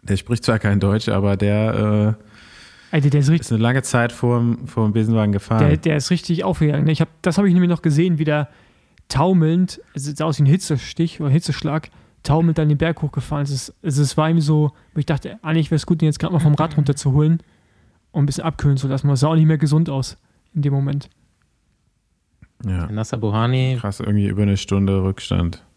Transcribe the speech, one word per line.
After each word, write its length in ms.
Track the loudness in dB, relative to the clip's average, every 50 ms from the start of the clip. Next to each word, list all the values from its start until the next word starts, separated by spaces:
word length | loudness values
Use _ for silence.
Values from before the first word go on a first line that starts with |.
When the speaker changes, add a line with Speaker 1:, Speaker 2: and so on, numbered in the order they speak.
Speaker 1:
Der 160 | _ -2 -2 -2
spricht 260 | 0 -2 -4 -2 0
zwar 140 | 0 0 0
kein 200 | 2 0 0 2
Deutsch, 300 | 2 2 0 0 -2 -2
aber 300 | -2 0 2 0 0 0
der, 800 | 0 0 0 0 0 0 0 0 0 0 2 2 2 0 0 -2
äh, 720 | -8 -20 -20 -20 -20 -20 -20 -20 -20 -20 -20 -20 -12 -4 -2
Speaker 2:
Alter, 140 | 0 2 2
der 120 | 2 2
ist 100 | 2 2
richtig 160 | 2 0 0
Speaker 1:
ist 60 | -2
eine 100 | 0 0
lange 200 | 2 2 0 0
Zeit 300 | -2 0 0 0 0 0
vorm, 540 | -2 -2 0 0 0 2 0 0 -2 -4 -6
vorm 260 | -8 -2 -2 0 0
Besenwagen 400 | 2 0 0 2 2 2 2 2
gefahren. 340 | 0 -2 -2 -2 0 2 4
Speaker 2:
Der, 120 | 4 2 2
der 180 | 0 -2 -2
ist 140 | -2 0 -2
richtig 340 | -2 -2 0 -4 -4 -2 -2
aufgegangen, 400 | -4 -2 0 0 0 0 0 0
ne? 80 | 0
Ich 80 | 2 0
hab, 80 | -2 -4 _ _
das 160 | -4 -2 0 2
hab 80 | 2
ich 80 | 4 4
nämlich 160 | 4 4 2
noch 100 | 0 0
gesehen, 380 | 0 0 2 2 2 2 0 0
wie 60 | 0
der 260 | 0 0 0 -2 -4 -8 _ _ _ _ _ _ _ _ _ _ _
taumelnd, 720 | -2 0 2 4 4 4 4 4 2 2 0 -2 -4 -14 -20 _ _
es 100 | -10 -10
sah 220 | -10 -6 -4 -2
aus 120 | -2 0 2
wie 40 |
ein 40 | 4
Hitzestich 720 | 4 4 2 0 -2 -4 -4 -4 -8 -4 -4 -4 -4 -4 -6
oder 80 | -2 0
Hitzeschlag, 580 | 0 0 0 -2 -6 -4 -4 -4 -4 -4 -6 -8 _ -20 _ _ _ _ _
taumelnd 340 | 0 0 2 2 2 0 2
dann 100 | 2 0
den 80 | 0
Berg 240 | 0 0 -2 -2 -4
hochgefahren 440 | -6 -6 -6 -6 -6 -6 -4 -4 -4
ist. 80 | -4
Es, 220 | -4 -6 -8 -10 -18 _
es, 160 | -6 -2 0
es 200 | 0 0 0 0 0
war 100 | 0 2
ihm 140 | 2 0
so, 300 | 2 2 2 2 2 0 -2 _ _ _
wo 60 | _ -6
ich 80 | -2
dachte, 320 | -2 -4 -4 -4 -10 -16 -12
eigentlich 280 | -6 -2 0 0 0 0
wär's 160 | -2 -2 0
gut, 160 | -2 -2 0
den 40 | 2 0
jetzt 100 | 0 -2
grad 120 | -4 -2
mal 100 | 0 2
vom 160 | 2 2 2
Rad 200 | 2 0 0 0
runterzuholen 680 | 0 0 0 -2 -2 -2 0 2 2 4 2 2 0 -2 _ _ _ _ _ _ _ _ _ _ _ _ _
und 100 | _ -2
ein 40 | -2
bisschen 180 | 0 -2 -4 -6
abkühlen 320 | -6 -6 -2 0 0 0
zu 100 | 0 -2
lassen. 220 | -4 -4 -2 0 0
Das 120 | 0 2
sah 80 | 2 2
auch 60 | 4
nicht 120 | 4 4
mehr 100 | 4 2
gesund 320 | 2 0 2 2 2 0 0
aus 300 | -2 -4 -6 -6 -10 _ _ _ _ _ _ _ _
in 60 | -4
dem 140 | -2 -2 0
Moment. 340 | -2 -2 -2 -4 -6 -8 -10 _ _ _ _ _ _ _ _ _ _ _ _ _ _ _ _ _ _ _ _ _ _ _ _ _ _ -20 _ _ _ -6
Speaker 1:
Ja. 180 | -4 -4 -4 -4
Speaker 3:
Der 80 | -4 -6
Nasser 220 | -6 -6 -6 -6
Buhani. 600 | -4 -2 -2 0 0 0 0 0 0 0 0 -2 -2
Speaker 1:
Krass, 200 | -4 -6 -6 -6
irgendwie 260 | -4 0 0 2 2
über 160 | 0 0 0
eine 160 | 2 2 2 0
Stunde 440 | -2 -2 0 0 2 2 2 2
Rückstand. 600 | 0 0 -2 -4 -4 -2 0 0 0 -2 -4 -8 _ _ _